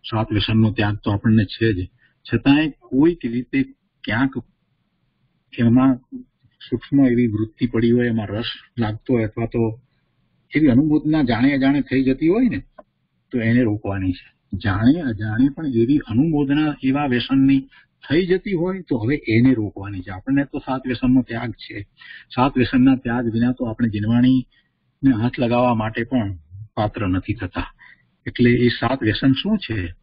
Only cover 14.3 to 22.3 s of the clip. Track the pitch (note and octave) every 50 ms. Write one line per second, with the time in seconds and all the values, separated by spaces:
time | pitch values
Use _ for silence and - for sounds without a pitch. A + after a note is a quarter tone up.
14.3 | _ _ _ _ - F#2+ - G#2+ F#2 G2+ A2 B2 D3 F3+ D#3+ B2+ A2 G2 G#2+ A2
15.3 | G#2+ A2 C3 D3 C#3+ - D#3+ C#3+ B2+ A2+ A2+ A#2+ D3 D3 - - G#2+ A#2 D3+ E3+
16.3 | D#3 D3 C#3+ C3+ C#3+ D3+ D#3 D3+ C#3+ - - C3 C3 C#3+ D3 C#3 B2 A#2+ A2+ -
17.3 | C3+ C3+ C3+ C3+ C#3 C3+ C3+ - _ - _ _ _ _ - - C#3 E3 F#3+ E3+
18.3 | F3+ F#3 - G#3+ G3 D#3+ E3 F#3 F#3+ G3 E3 _ D3+ A#2 G#2+ A#2 D3 D3 - -
19.3 | A2 A2+ A#2+ C3 C3 A2 G#2+ G2 - - G2+ G2 G2+ F#2 F2 G2+ F#2+ F#2 - -
20.3 | C3+ C#3 C#3+ - - C#3 - - C3 C3 - C3 B2+ - - B2 B2+ C3 A#2+ -
21.3 | A#2+ A#2 B2 A#2 G#2 _ - - - G#2+ G2+ _ _ _ - - - - - _